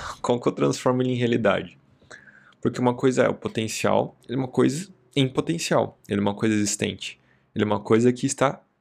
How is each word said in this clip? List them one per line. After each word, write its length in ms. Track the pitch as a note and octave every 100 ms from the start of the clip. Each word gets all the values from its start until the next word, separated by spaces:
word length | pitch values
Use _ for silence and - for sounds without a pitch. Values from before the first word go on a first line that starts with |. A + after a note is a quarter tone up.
<laughs> 160 | - -
Como 200 | - A#2+
que 60 | -
eu 60 |
transformo 500 | - C#3 B2+ C3 B2+
ele 80 | B2+
em 40 | B2
realidade?" 600 | A#2+ A#2 G2+ F#2 F2+ - _ _ - - - - _ _
Porque 200 | B2 B2+
uma 160 | B2 A#2+
coisa 260 | C3+ B2+
é 80 | G#2+
o 40 | G2+
potencial, 840 | G#2+ A2+ A2 - G2+ G#2 - - -
ele 100 | C3
é 20 |
uma 80 | C3
coisa 420 | - B2+ D3 F#3+ - _ C#3+
em 140 | C3
potencial, 680 | D#3 D3+ E3 - A#2 G#2+ - -
ele 100 | G2+
é 20 |
uma 120 | G2+
coisa 220 | G2+ A2+ G#2+
existente, 640 | G#2 - G2+ - - - _ _ _
ele 100 | A2
é 20 | G#2+
uma 120 | G2+
coisa 320 | - A2+ B2
que 140 | B2 C3+
está 340 | - C3+ - _ _